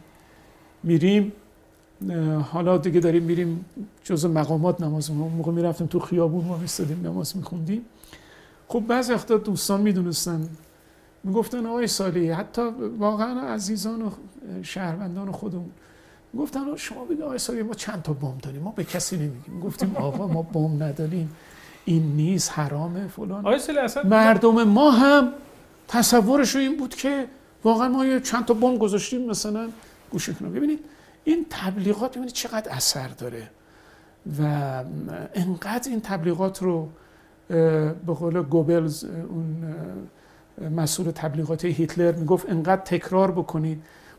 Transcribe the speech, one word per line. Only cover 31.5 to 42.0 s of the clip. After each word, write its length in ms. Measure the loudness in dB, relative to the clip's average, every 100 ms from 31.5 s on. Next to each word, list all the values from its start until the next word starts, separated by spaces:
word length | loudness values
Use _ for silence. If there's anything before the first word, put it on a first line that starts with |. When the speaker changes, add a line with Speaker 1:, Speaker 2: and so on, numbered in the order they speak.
Speaker 1:
تبلیغات، 600 | -6 -4 -2 0 0 -4
ببینید 220 | -6 -8
چقدر 400 | -8 -6 -6 -6
اثر 360 | -4 -2 -2 -6
داره 420 | -10 -12 -12 -16 _ _ -20 -20 -20 _ _ -8 -2
و 20 | 0 0 -2 -6 -8 -10 -10 -10 -8
انقدر 560 | -4 -2 -2 -4 -4 -4
این 100 | -4
تبلیغات 640 | -4 -2 0 0 -2 -2
رو، 260 | -2 -2 -4 -12 -20 -20 _ _ -2
اه، 420 | 2 4 4 0
به 200 | -2 -6
قول 300 | -4 -2 -2
گوبلز، 640 | 2 2 4 2 2 -4
اون، 720 | -8 -10 -8 -6 -6 -6 -8 -8 -10 -12 -14 -20 -20 -20 _ -10
اه، 60 | -4
مسئول 420 | -2 0 0 -4
تبلیغات 540 | -4 -4 -2 -2 -2
هیتلر 480 | 0 0 0 2